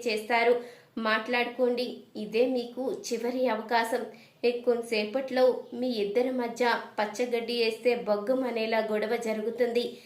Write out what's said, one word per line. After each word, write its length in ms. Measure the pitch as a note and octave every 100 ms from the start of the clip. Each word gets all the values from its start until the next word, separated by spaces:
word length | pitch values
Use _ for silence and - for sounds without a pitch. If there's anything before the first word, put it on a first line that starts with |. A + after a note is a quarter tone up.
| A#3+
చేస్తారు. 480 | G#3+ G#3+ A#3 A#3 A#3+ - - - -
"మాట్లాడుకోండి, 1000 | A3 A3 A3+ B3 B3 A#3+ B3 B3 A#3+ - - A3
ఇదే 300 | G#3 A3 C4
మీకు 380 | B3+ A#3 B3 B3+
చివరి 560 | - - A3+ A#3+ B3+ B3+
అవకాశం. 540 | G#3+ A3 A#3 A#3 A#3+ A3 - - _
ఇంకొంతసేపట్లో 1000 | A#3+ A#3+ B3 A#3+ A#3 G#3+ G#3+ B3+ C4+ B3+ B3+ - -
మీ 140 | A#3+ B3+
ఇద్దరి 420 | A3+ G3 A3+ C4
మధ్య 440 | B3+ A#3+ A#3+ A#3+ A3+ - -
పచ్చగడ్డి 640 | G#3+ - B3 A#3 A#3 A#3+
వేస్తే 300 | A3+ A3 B3
బొగ్గమనేలా 840 | A3+ F#3+ G#3 G#3 C4 B3 A3+ A3 A3+
గొడవ 380 | G#3+ G#3 G#3+ A#3
జరుగుతుంది. 680 | A3+ G#3+ G#3+ A3+ A#3 A#3 A3 -